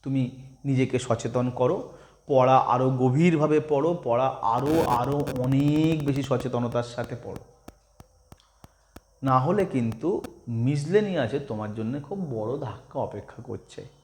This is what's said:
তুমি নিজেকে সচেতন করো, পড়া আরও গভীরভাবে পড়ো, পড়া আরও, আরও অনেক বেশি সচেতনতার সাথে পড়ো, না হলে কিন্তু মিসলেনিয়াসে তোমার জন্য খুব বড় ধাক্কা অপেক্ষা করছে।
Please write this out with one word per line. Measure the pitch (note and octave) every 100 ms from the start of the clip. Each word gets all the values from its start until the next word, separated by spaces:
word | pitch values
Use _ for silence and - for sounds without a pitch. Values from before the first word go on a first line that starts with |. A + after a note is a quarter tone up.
তুমি | C#3 C3+ B2 - - - C#3
নিজেকে | C3 B2+ B2+
সচেতন | - A2+ A#2 B2 B2
করো, | A2+ B2+ F#3 - - - _ -
পড়া | C3+ B2+ C3
আরও | - B2+ C3
গভীরভাবে | C3 B2+ C3 F3 D#3+ D3+ D3+
পড়ো, | D3 C#3+ D#3 F3
পড়া | B2 A#2 C3
আরও, | - A2+ A#2 C#3 D#3+ -
আরও | A#2+ B2 C#3+ C#3 B2+
অনেক | B2 C3+ C#3+ D3+ D#3 D#3+ C#3+
বেশি | C#3
সচেতনতার | C3 B2 B2 A#2+ A#2+ A#2+
সাথে | A#2 - A#2 A#2+
পড়ো, | - F#2 - _ - _ _ _ - _ _ - _ _ - _ _ - _ _
না | C3+ C3
হলে | C#3 G3+ F#3
কিন্তু | C3+ A#2 A2 E3 G#3+ - - -
মিসলেনিয়াসে | A2+ B2 D3 D3 G3+ G#3 F3 A#2 C#3+
তোমার | C#3+ G#2+ G#2+ G#2+
জন্য | A2 C#3+
খুব | C#3+ G3 E3+
বড় | A#2 G#2+ C#3
ধাক্কা | C3 G2+ - C#3
অপেক্ষা | A#2 G#2 - -
করছে। | A#2+ G2+ - - - _